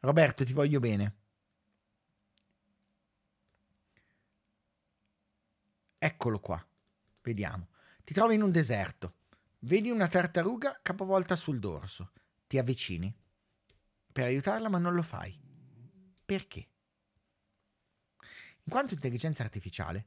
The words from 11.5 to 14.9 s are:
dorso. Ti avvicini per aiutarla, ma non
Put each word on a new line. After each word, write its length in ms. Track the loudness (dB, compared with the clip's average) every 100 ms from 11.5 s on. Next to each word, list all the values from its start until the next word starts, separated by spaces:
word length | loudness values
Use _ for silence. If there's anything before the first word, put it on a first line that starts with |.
| -4
dorso. 540 | -4 -6 -10 -14 -16 _ _ _ _
Ti 120 | -2
avvicini 580 | 0 -2 -4 -6 -6 -8 _ _ _ _ _ _ _ _ _
per 120 | -4
aiutarla, 440 | 0 0 0 -2 0
ma 80 | 0
non 160 | 2